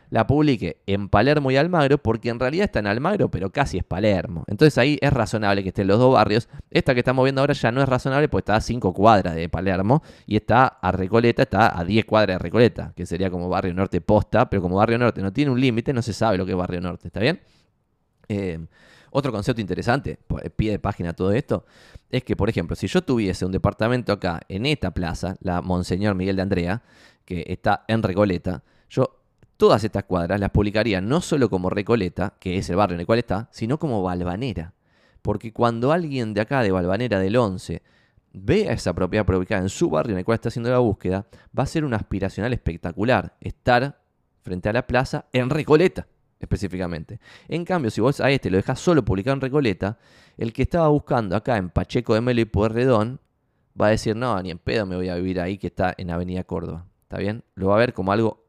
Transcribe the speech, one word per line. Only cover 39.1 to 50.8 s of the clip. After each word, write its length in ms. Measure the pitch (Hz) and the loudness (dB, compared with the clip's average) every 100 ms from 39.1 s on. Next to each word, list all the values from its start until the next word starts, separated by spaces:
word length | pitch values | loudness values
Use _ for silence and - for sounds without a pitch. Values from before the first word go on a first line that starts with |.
| 107 95 | 0 2
ubicada 320 | 92 92 104 | 0 0 -2
en 80 | 92 | -2
su 220 | - 170 | -2 0
barrio 220 | - 131 | 0 0
en 80 | 92 | -2
el 40 | |
cual 120 | 92 113 | -2 -2
está 120 | 120 | -2
haciendo 220 | 123 117 | -4 0
la 80 | 127 | 2
búsqueda, 480 | 120 95 92 95 - - _ 120 | 2 0 -2 -4 -4 -16 _ -6
va 60 | |
a 20 | 135 | -4
ser 180 | 165 | -2
un 80 | 151 | -2
aspiracional 600 | 110 - 101 95 - 110 | -4 -4 -4 -4 -4 -4
espectacular 800 | 117 - 82 90 87 117 113 82 - | -4 -4 -6 -8 -2 2 2 0 -8
estar 600 | 107 - - 123 139 - _ _ _ _ | -12 -4 2 2 2 -6 _ _ _ _
frente 280 | - 90 104 | -10 -4 -2
a 20 | |
la 140 | 117 - | -2 0
plaza 400 | 123 131 151 - | -2 -2 -6 -4
en 160 | 127 127 | -2 0
Recoleta, 580 | 151 - 156 180 - - _ _ _ | -2 4 4 4 -2 -14 _ _ _
específicamente. 800 | - 101 95 90 87 85 - 107 - - - | -6 -4 -4 -6 -6 -8 -10 -16 -18 -20 -8
En 160 | 165 | -6
cambio, 260 | 170 185 117 | -2 -2 -2
si 100 | - | 0
vos 200 | 120 147 | 0 2
a 80 | 127 | 0
este 220 | 139 95 | 0 2
lo 60 | 90 | 0
dejás 240 | - 127 | 0 -2
solo 240 | - 160 | 2 2
publicado 300 | 104 98 113 | 2 0 -2
en 60 | 139 | -2
Recoleta, 580 | 127 143 127 92 98 113 _ _ _ - | 0 0 0 0 -4 -6 _ _ _ -8
el 160 | 117 | -6
que 100 | 123 | -2
estaba 260 | 127 175 | -2 2